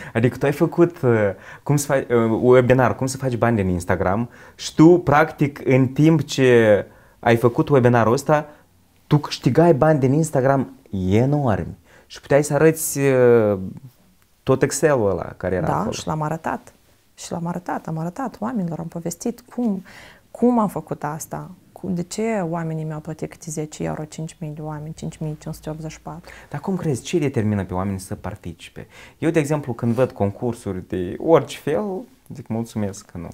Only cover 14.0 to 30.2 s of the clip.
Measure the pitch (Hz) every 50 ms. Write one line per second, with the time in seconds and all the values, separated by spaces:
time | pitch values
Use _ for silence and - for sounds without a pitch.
14 | _ _ _ _ _ _ _ _ - - 131 135 147 - - - 170 151 143 123
15 | 104 98 90 85 - - - - - 90 92 90 - 78 147 156 - - - -
16 | - 170 156 156 151 151 156 165 - - 262 - - - _ _ _ _ _ _
17 | _ _ _ - - - - 170 170 170 175 180 - - 311 - - 185 160 160
18 | 160 175 180 - 269 202 - - 208 240 262 208 175 165 - 170 165 165 - 170
19 | 165 151 - - - 240 233 - _ - - 240 247 220 196 185 - - - -
20 | - - - _ _ _ _ - 233 247 247 233 208 185 - 151 - - 147 -
21 | - 147 156 156 - - 165 151 151 170 180 _ _ _ _ - - 190 185 170
22 | 180 - - 214 220 226 220 202 175 160 170 170 165 160 160 156 156 156 156 151
23 | - 165 156 - 160 156 - - - 165 156 160 151 151 - - 165 160 156 160
24 | 156 151 - - 160 160 - - 160 151 151 156 151 156 151 147 151 156 156 -
25 | - 160 - - 160 151 151 - - 156 160 - - 156 156 156 156 156 - -
26 | - 160 156 170 - - - - - - - 143 - 196 180 180 - 160 131 110
27 | - - - 170 151 139 - 117 104 107 104 101 90 92 90 90 95 101 95 95
28 | - - 104 - - 92 107 - - 87 80 _ - - - - - _ _ -
29 | - - _ - 143 165 160 165 143 135 156 151 143 127 117 - 123 117 113 -
30 | 104 101 - -